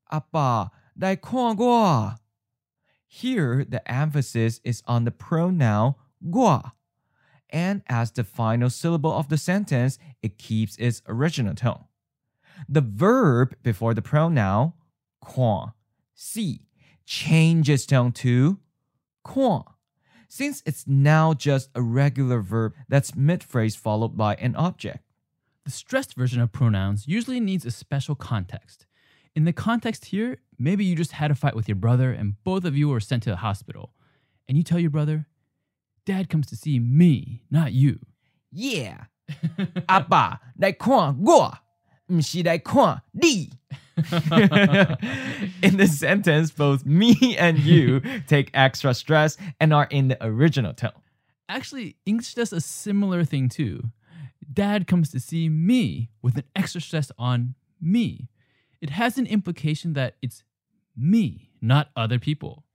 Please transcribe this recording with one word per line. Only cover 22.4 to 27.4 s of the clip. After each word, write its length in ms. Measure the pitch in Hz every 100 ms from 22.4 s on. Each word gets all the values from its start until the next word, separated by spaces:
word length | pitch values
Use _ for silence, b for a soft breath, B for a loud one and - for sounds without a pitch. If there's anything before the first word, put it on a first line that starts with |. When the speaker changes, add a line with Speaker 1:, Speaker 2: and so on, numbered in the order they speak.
Speaker 1:
verb 340 | 95 113 110 - B
that's 280 | 139 - -
mid-phrase 580 | 143 175 - 123 110
followed 420 | - 110 107 117 -
by 180 | 104 -
an 180 | 123
object. 480 | - 175 - 104 - _ _ _ _ _ _
Speaker 2:
The 60 | 147
stressed 440 | - - 262 269
version 260 | - 127 120
of 120 | 117
pronouns 560 | - 120 98 98 101 131
usually 320 | 214 240 247